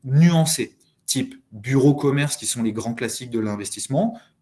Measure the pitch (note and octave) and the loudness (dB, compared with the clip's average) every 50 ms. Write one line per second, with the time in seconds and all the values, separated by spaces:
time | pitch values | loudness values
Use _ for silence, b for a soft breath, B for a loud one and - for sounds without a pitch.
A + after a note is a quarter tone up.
0 | - C3 C3+ D3+ E3+ F3 E3+ D#3+ D#3+ D#3+ - - A2 - _ _ _ _ _ _ | -6 2 4 6 6 6 6 4 2 2 0 -2 -4 -8 _ _ _ _ _ _
1 | - - - - - - - - _ _ G#2+ G#2+ G#2 B2 C3+ C3+ B2+ D3 C#3 C#3+ | -8 -4 -4 -4 -4 -6 -10 -20 _ _ -18 -12 -4 0 2 6 6 6 4 4
2 | C#3+ C#3 C#3 C#3+ D3 D3 - - A2+ - - A#2+ A2+ A2 G#2 A2 G#2+ A#2 A#2 - | 2 0 2 2 0 -2 -4 -6 -6 -6 -4 -2 -2 -2 -2 -4 -6 -6 -6 -4
3 | B2+ A2 - - B2+ A#2+ A#2 A2+ A2 G#2 G#2 G#2 G2+ - - G#2+ - - C#3 D#3 | -6 -6 -6 -8 -10 -6 -4 -4 -2 -2 -4 -6 -8 -10 -10 -10 -6 -2 -2 0
4 | G#3+ A#3 B B B B B _ | 0 -2 B B B B B _